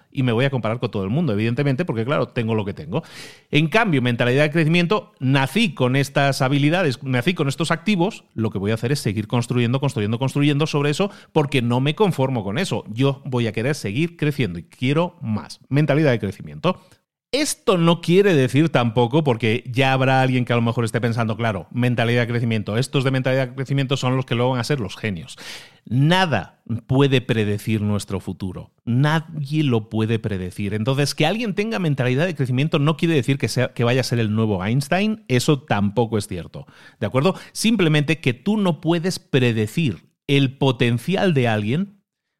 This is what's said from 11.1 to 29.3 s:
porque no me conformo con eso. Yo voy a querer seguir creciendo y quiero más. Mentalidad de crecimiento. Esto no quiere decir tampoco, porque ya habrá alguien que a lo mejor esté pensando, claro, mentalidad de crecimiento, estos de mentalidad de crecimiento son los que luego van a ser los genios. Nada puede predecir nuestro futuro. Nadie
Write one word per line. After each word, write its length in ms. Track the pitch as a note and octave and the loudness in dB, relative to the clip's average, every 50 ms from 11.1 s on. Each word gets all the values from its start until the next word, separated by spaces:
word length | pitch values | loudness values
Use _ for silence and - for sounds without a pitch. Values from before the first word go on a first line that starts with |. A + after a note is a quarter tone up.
| - - - - - | -4 -8 -20 -4 0
porque 280 | - D3 C#3 - C3+ | 0 0 2 0 0
no 200 | A2+ A#2+ A#2+ B2+ | 2 2 2 2
me 140 | C3 C#3+ - | 2 0 2
conformo 500 | - A3 F#3+ D3+ - C3 C3 C3 A#2+ F#2 | 2 2 2 2 2 0 0 0 -2 -4
con 120 | G2 G2 C#3 | -4 -4 -4
eso. 280 | F#3+ - - G#2 - - | -4 -4 -4 -6 -6 -8
Yo 340 | G#2+ A2+ C3+ C#3 C3+ C3 - | -2 0 2 2 0 -2 -6
voy 220 | D3 B2+ A#2+ A#2 A2 | -4 -2 -2 -2 -2
a 40 | |
querer 240 | G2+ A#2 A2 - D3+ | -2 -2 -2 -2 -4
seguir 400 | - - G#2 G2 B2 E3 E3+ E3+ - | -4 -6 -4 -2 -2 -2 -2 -2 -2
creciendo 380 | D#3 D3 C#3+ - B2 F#2+ E2+ E2+ | -2 -2 0 0 -2 -2 -4 -8
y 40 | E2+ | -12
quiero 540 | - - - B2 B2+ C#3+ D#3+ F3 F3 - _ | -14 -10 -4 -2 0 0 0 0 -2 -6 _
más. 400 | - A2+ G#2+ - - - - - _ _ | -6 -4 -4 -4 -4 -8 -16 -20 _ _
Mentalidad 440 | B2+ C#3+ D#3 D3 C#3 D3 D#3+ C#3+ | 0 2 2 2 2 2 4 2
de 80 | A#2+ A2 | 2 0
crecimiento. 600 | - G2 G2 - - - D2 D2+ - E3+ F3+ - - _ _ _ _ _ _ _ _ _ | -2 -4 -6 -8 -12 -16 -12 -4 -2 -2 -2 -2 -8 _ _ _ _ _ _ _ _ _
Esto 460 | - C4+ D4+ - - - _ - G3+ F3 | -2 -2 -2 -2 -4 -2 _ 2 2 4
no 240 | E3 E3+ E3+ E3 | 4 4 2 2
quiere 340 | - - F3 F#3+ G3+ G3+ F3+ | 2 4 4 4 6 6 4
decir 340 | C#3+ C3 B2 - C3+ D#3+ D#3+ | 4 4 4 4 2 2 4
tampoco, 540 | - C3 A#2+ A#2 G#2+ B2+ A#2+ A#2 C3 D#3+ D#3+ | 2 2 2 2 2 2 2 2 2 2 2
porque 400 | C3+ A#2+ A2 A#2+ A2 A2 A#2+ - | 2 0 0 0 0 0 0 -4
ya 280 | C3 A#2 A2+ C3+ C3 C3+ | -4 0 0 2 2 2
habrá 280 | C3 C3 C3 C3 C3 | 2 2 2 4 2
alguien 240 | C3 C3 B2+ B2+ B2 | 2 2 2 0 0
que 80 | - A#2+ | 2 2
a 40 | A#2+ | 2
lo 40 | |
mejor 240 | A#2 A#2 A2+ B2 A#2 | 2 0 0 0 -2
esté 160 | G#2+ - A#2+ | -2 -2 -2
pensando, 360 | A2 A#2 A2+ A#2+ A#2 A2 A2 F#2 | -2 -2 -2 -2 -2 -2 -2 -2
claro, 280 | A#2 A2+ G#2 F#2 D#2 - | -2 -2 -2 -4 -8 -6
mentalidad 500 | - B2 A#2+ B2 A#2+ A2+ A#2 A#2 A#2+ B2 | -4 -2 0 0 2 0 0 2 2 2
de 60 | A#2+ A2+ | 0 0
crecimiento, 500 | A#2+ A#2+ A#2+ A#2 A2+ A2 F#2+ - G#2 A2+ | -2 -2 -2 0 -2 -2 -2 -2 -2 -2
estos 260 | C3 - - D3 B2+ | -2 0 -2 -2 0
de 60 | C3+ | 0
mentalidad 380 | C3 C3 B2+ C3 B2+ C3+ C3 B2 | 0 0 0 0 0 0 0 -2
de 80 | B2+ | -6
crecimiento 420 | C3 C3+ - C#3 C#3 C#3 B2 C#3 B2+ | -8 -6 -4 -2 -2 0 -2 -2 -2
son 200 | - B2+ B2+ C3 | 0 -2 -2 -2
los 80 | B2+ | -2
que 100 | - A#2+ | -2 -2
luego 160 | A#2 B2 B2+ | 0 0 0
van 80 | C3 B2 | 0 -2
a 60 | A2+ | -2
ser 140 | - D3+ C#3 | -2 -2 -4
los 160 | G#2+ F2+ - | -4 -6 -8
genios. 420 | - - A2 G2 E2 D2 - - - - - - - - - - _ _ | -6 -6 -6 -6 -6 -10 -14 -18 -18 -16 -16 -16 -18 -20 -20 -20 _ _
Nada 760 | - G#2+ B2+ C#3 D#3 F3 F#3 F#3+ E3+ C3 G2 D#2+ - - _ _ - A2 A2 - | -4 0 2 2 4 4 2 2 2 0 -2 -4 -6 -14 _ _ -8 -8 -8 -4
puede 360 | - C3 C3 C#3+ C#3 C3+ B2+ | 0 2 2 4 4 4 2
predecir 600 | - - A#2+ A2+ G#2+ G#2 G#2 G2+ - - A2 G#2+ | 0 0 0 0 0 0 -2 -4 -2 -2 -2 0
nuestro 380 | G#2 G#2 G#2 G2+ - - G2 F2+ | 0 0 -2 -2 -4 -4 -6 -6
futuro. 540 | - - F2+ - G2+ F#2 F2+ E2 - - _ _ _ | -6 -8 -8 -8 -8 -8 -8 -10 -14 -16 _ _ _
Nadie 800 | A#2+ A#2 B2 C#3+ D3+ D#3 D#3+ D#3 - | -2 0 2 2 2 2 0 -2 -6